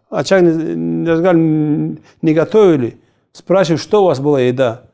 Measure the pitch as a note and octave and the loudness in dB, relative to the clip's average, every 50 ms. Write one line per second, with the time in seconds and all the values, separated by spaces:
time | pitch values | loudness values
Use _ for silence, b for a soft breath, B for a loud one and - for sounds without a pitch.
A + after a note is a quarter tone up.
0 | _ - - - C#3 - F#3+ F#3+ F3 E3+ D#3+ E3 D#3+ E3+ E3 E3 E3 E3 E3 E3 | _ -10 -8 -6 -2 0 2 2 4 2 2 0 -4 -6 -6 -6 -4 -4 -4 -4
1 | E3 E3 E3 E3 E3+ F#3 F3 E3 E3 D#3+ D#3 D#3 D3+ D3+ D3 D#3+ D#3 E3 D#3 - | -2 -2 0 0 0 2 2 2 2 2 0 0 0 -2 -2 -4 -4 -6 -8 -12
2 | b b b b - D#3+ D3+ D#3+ D3+ D#3 - A3 G#3 F3+ D#3+ C3 A#2+ A2 - _ | b b b b -2 0 0 0 0 0 2 2 4 4 2 2 -2 -6 -8 _
3 | _ _ _ _ _ _ - - - - F3 G3 F3+ D3+ D#3+ C3+ - - G#3+ G#3 | _ _ _ _ _ _ -20 -12 -4 0 0 0 2 0 -2 -4 -4 -2 0 2
4 | F#3+ F3 C#3 B2+ C#3 D3 D3 C3 B2 B2+ B2+ C3 C3 A#2 A2+ A#2 - _ | 2 2 0 0 0 0 0 0 0 0 0 0 -2 -2 -2 -6 -16 _